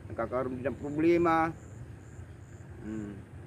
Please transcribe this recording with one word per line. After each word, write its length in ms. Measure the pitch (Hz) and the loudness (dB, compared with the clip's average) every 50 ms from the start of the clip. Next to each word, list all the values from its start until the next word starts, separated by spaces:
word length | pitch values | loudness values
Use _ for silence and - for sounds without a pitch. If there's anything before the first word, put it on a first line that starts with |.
| - | -8
nagkakaroon 560 | - 110 - 113 113 123 123 131 127 131 127 | -6 -2 -2 0 2 2 0 0 0 -2 -2
din 80 | 123 135 | -2 -2
ng 80 | 120 - | -2 -2
problema. 720 | 143 143 147 156 160 170 175 175 170 165 160 160 160 165 160 - - - - - - - - - - - - - - - - - - - - - - - - - 104 | -4 -2 2 4 6 8 8 8 8 6 6 6 4 4 0 -4 -10 -12 -12 -12 -10 -12 -12 -14 -14 -14 -12 -12 -12 -12 -14 -14 -14 -14 -14 -14 -14 -14 -12 -10 -8
Hmm. 320 | 107 110 110 104 104 101 95 - - - - - | -6 -6 -4 -6 -6 -8 -10 -12 -14 -14 -14 -14